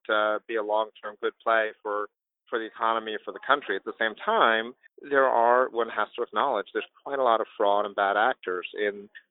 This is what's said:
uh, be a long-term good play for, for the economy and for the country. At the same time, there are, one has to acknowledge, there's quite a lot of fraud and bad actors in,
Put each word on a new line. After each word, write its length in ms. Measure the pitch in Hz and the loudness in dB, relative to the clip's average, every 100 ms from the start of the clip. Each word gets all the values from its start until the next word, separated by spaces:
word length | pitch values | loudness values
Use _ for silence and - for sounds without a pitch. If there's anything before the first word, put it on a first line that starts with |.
| - | -2
uh, 260 | 107 107 107 - | 0 0 -2 -4
be 80 | 113 | -6
a 60 | |
long-term 520 | 104 107 110 - 107 104 | -2 -2 -2 -8 -16 -6
good 120 | 110 - | -6 -4
play 280 | 117 113 107 - | 0 2 0 -6
for, 260 | 107 104 104 _ _ _ _ | -6 -6 -6 _ _ _ _
for 100 | 120 | -6
the 60 | 110 | -6
economy 460 | - 113 113 110 | -2 0 0 -4
and 80 | 104 | -8
for 80 | - | -10
the 140 | 98 - | -6 0
country. 300 | 143 120 95 | 0 0 -6
At 80 | |
the 80 | 117 - | -6 -4
same 160 | 110 107 | -4 -2
time, 500 | - 220 123 113 113 - _ _ 143 | -2 2 4 2 -2 -12 _ _ -2
there 160 | 139 135 | 2 4
are, 420 | 117 117 123 127 | 4 4 4 2
one 180 | 113 113 | -2 -2
has 200 | 107 104 - | -2 -4 -4
to 60 | |
acknowledge, 440 | 113 107 139 107 - | -4 -2 0 -2 -2
there's 120 | 110 - _ | -6 -8 _
quite 140 | - 139 | -8 0
a 40 | |
lot 180 | 127 110 | 2 2
of 60 | 107 - | 0 0
fraud 300 | 101 101 104 | 2 2 0
and 80 | |
bad 220 | 101 98 101 | 0 0 2
actors 500 | 120 - - 90 - - | 2 0 -6 -6 -8 -4
in, 300 | 104 101 101 - - | -4 -4 -12 -20 -16